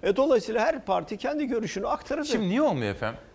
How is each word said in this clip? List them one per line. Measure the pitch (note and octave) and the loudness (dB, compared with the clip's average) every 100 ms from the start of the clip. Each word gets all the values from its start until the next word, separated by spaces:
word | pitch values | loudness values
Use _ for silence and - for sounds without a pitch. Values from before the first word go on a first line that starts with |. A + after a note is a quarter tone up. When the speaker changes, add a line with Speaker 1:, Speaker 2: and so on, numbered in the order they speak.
Speaker 1:
E, | F#3 G3+ | 0 4
dolayısıyla | C#4+ B3 A3+ A3 A#3+ | 4 4 2 0 0
her | D#4 - | 0 0
parti | F#3 D#3 G#3+ | -2 -2 -6
kendi | B3+ D4+ C4+ | -4 -2 -2
görüşünü | A#3 G3+ F#3+ G#3 | -2 -2 -4 -2
aktarırdı. | - - D4 D4 | -4 -4 -4 -2
Speaker 2:
Şimdi | A#3 F#3 | 0 2
niye | A3+ | 2
olmuyor | D4+ D3 G#2+ | 2 2 -2
efendim? | G2 A2 A#2 - | -2 -4 -6 -14